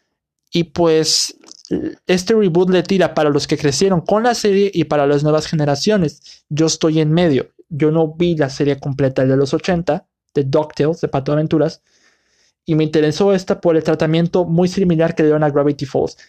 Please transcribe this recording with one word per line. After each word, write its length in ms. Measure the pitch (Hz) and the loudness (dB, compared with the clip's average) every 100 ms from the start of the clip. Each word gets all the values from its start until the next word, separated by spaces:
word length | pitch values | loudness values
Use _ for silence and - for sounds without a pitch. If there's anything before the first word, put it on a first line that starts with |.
| _ _ _ _ _ | _ _ _ _ _
Y 120 | 170 | -4
pues, 720 | 170 - 170 160 156 - - - - - - - - - - | -4 0 2 2 2 -2 -4 -10 -20 -20 -8 -6 -6 -10 -2
este 280 | 180 185 | -2 0
reboot 360 | 226 196 165 185 | 2 2 2 2
le 120 | 185 | 2
tira 320 | 170 196 165 | 0 0 0
para 160 | - 151 | 0 0
los 160 | 143 - | 0 -2
que 120 | 143 | -2
crecieron 420 | 147 135 196 180 | -2 0 0 0
con 220 | - 208 | 0 0
la 120 | 240 | 0
serie 360 | 233 214 196 202 | 0 0 2 0
y 120 | 170 | 0
para 220 | 156 151 143 | -2 0 2
las 160 | 147 | 2
nuevas 240 | 151 156 151 | 2 0 0
generaciones. 1000 | 160 143 143 - 214 156 - - - _ | -2 -2 0 0 0 0 -4 -18 -20 _
Yo 180 | 151 160 | 0 0
estoy 340 | - 165 160 | 0 0 0
en 120 | 151 | 2
medio. 380 | 165 175 131 - _ - | 2 2 0 -2 _ -14
Yo 220 | 147 151 | -2 0
no 240 | 160 160 | 2 0
vi 220 | 160 175 160 | 0 -2 0
la 120 | 135 | -2
serie 300 | 135 143 135 | -2 -2 -2
completa 460 | 147 135 135 135 | -4 -2 -2 0
de 120 | 135 135 | 0 2
los 160 | 135 | 0
ochenta, 540 | 160 - 175 165 160 - _ _ | -2 -2 -2 -2 -4 -6 _ _
de 100 | - | -4
DuckTales, 560 | 135 151 151 - 151 165 | 0 0 -2 -2 -2 -2
de 80 | 147 | -4
Pato 240 | 139 135 | -4 -2
Aventuras, 500 | 147 160 165 143 - _ _ _ _ _ _ _ _ | -2 0 0 0 -4 _ _ _ _ _ _ _ _
y 100 | - | -4
me 100 | 156 | 0
interesó 480 | 156 156 151 151 202 | 0 0 0 0 0
esta 280 | 190 185 202 | 0 -2 -2
por 160 | 175 160 | 2 2
el 60 | |
tratamiento 640 | 156 156 160 165 170 185 | 0 0 0 0 0 0
muy 240 | 170 165 180 | 0 2 0
similar 460 | 180 185 160 165 | 0 0 2 0
que 80 | 165 | 2
le 60 | 156 | 2
dieron 160 | 151 | 2
a 60 | 151 | 2
Gravity 360 | 143 143 139 135 | 2 0 -2 -4
Falls. 300 | 135 - - | -4 -4 -6